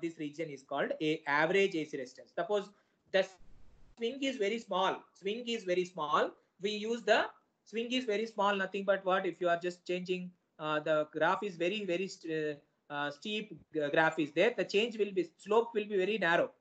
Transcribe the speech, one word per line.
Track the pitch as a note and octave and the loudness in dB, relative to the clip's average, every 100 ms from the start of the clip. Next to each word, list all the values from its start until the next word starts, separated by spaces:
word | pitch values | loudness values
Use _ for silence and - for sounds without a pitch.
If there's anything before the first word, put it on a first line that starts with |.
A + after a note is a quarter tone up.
this | E3 D#3 | -6 -6
region | D3 D3+ D#3 | -8 -6 -8
is | C#3 | -8
called | - C#3 D3+ - | -6 -2 -2 0
a | D#3 D#3 - | 0 -2 0
average | C#3+ D#3+ F#3+ G3 E3 | 2 4 4 2 0
A | D3+ | -4
C | C#3+ | -6
resistance. | B2+ - - - | -10 -12 -10 -6
Suppose | E3+ G#3 G3 - _ _ _ | -2 -2 -2 -10 _ _ _
the | F#3+ F#3+ - - - - - - - | 0 0 -4 -20 -18 -20 -20 -20 -6
swing | A#3 C4+ | -4 -2
is | C4+ A#3 | -4 0
very | G3+ A3+ | 0 -2
small, | A3+ F#3 F#3+ C3+ - _ | -2 0 2 0 -8 _
swing | F#3+ A3+ A#3 | -6 -6 -4
is | A3+ F#3 | -4 0
very | F3+ F3+ | 0 0
small, | E3+ D3 D#3+ C#4 - _ _ | -4 0 2 0 -4 _ _
we | G3 | -6
use | G#3 G#3 A#3 | -4 -4 -2
the | G3 A#3 E4+ - _ _ - | 4 4 4 -6 _ _ -10
swing | G#3+ A#3+ | -6 -2
is | B3+ B3+ | -2 0
very | G#3 A3+ | 0 -2
small, | - G3+ G3+ | 0 2 2
nothing | F#3+ G3+ G3 | 0 -2 0
but | F#3+ F#3 | 2 2
what, | F#3+ F#3+ | 2 2
if | E3 | 0
you | F3 | 0
are | E3+ | 2
just | F3+ F3+ - | 0 -6 -4
changing, | F3+ F3+ F3+ F3+ - _ - | -4 -2 -4 -6 -14 _ -10
uh, | D#3 D3+ | -4 -2
the | D3+ D3+ D3+ | 2 0 0
graph | D#3 D#3 F#3+ | 2 2 2
is | G#3 E3+ | -2 -2
very, | E3+ G#3+ G3+ | -2 0 -2
very | E3+ F#3+ | -2 -2
st-, | - E3 D#3 D3+ D3 _ _ _ | -8 -6 -2 -2 -6 _ _ _
uh, | |
uh, | D3 D3 | -4 -4
steep | C#3+ G#3+ G#3+ G#3+ D#3 - | -6 -6 -6 -6 -12 -8
g-, | D#3 D3 | -2 2
graph | D#3+ D#3+ D#3+ | 4 4 2
is | D3 | 0
there, | D#3+ G#3 A#3+ | 2 2 2
the | F#3 | 0
change | G3+ A#3 A3 | 2 0 0
will | G#3 | -2
be, | F#3 E3 - | 0 -4 -6
slope | F#3+ G#3+ A#3 G#3+ | 0 2 2 -2
will | G#3 | -2
be | G3+ | 0
very | F#3 A3 | 0 0
narrow. | F3+ E3+ C3 - | 2 2 2 -4